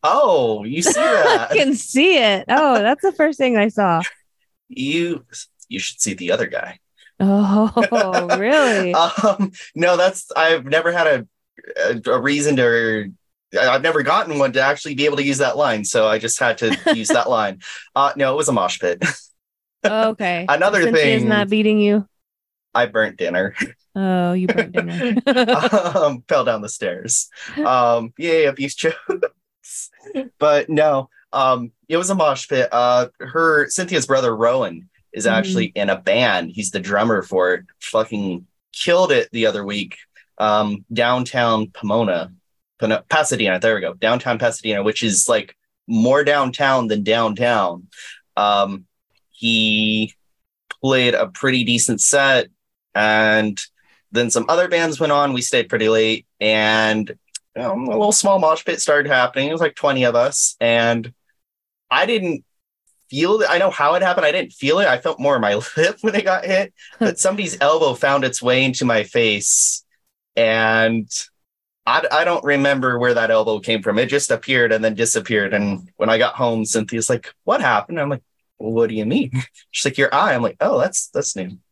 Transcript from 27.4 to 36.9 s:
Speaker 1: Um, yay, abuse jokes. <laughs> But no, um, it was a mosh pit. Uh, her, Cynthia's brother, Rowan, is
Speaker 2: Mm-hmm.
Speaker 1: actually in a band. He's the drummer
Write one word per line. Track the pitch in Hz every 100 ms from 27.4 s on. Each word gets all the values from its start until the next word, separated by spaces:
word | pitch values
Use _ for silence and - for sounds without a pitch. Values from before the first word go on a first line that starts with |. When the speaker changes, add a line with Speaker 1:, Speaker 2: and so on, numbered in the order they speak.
| - - 302
Speaker 1:
Um, | 127 120 117 117 -
yay, | 170 160
abuse | 147 135 139 -
jokes. | 160 - - 381 - _ _ _ - - - _ -
<laughs> | 330 262 _
But | 151 147 -
no, | 151 151 135 131 _ _
um, | 143 131 123 120 _ _
it | 165
was | 180
a | 196
mosh | 156 131 -
pit. | 135 123
Uh, | 120 123 123 123 _
her, | 127 156 165 151 143
Cynthia's | - 175 170 127
brother, | 135 127 110
Rowan, | 117 131 104 82 90 _ _
is | - 110
Speaker 2:
Mm-hmm. |
Speaker 1:
actually | 113 98 92 90
in | 104 101
a | 95
band. | - 107 123 92 82
He's | 87 101
the | 101
drummer | 92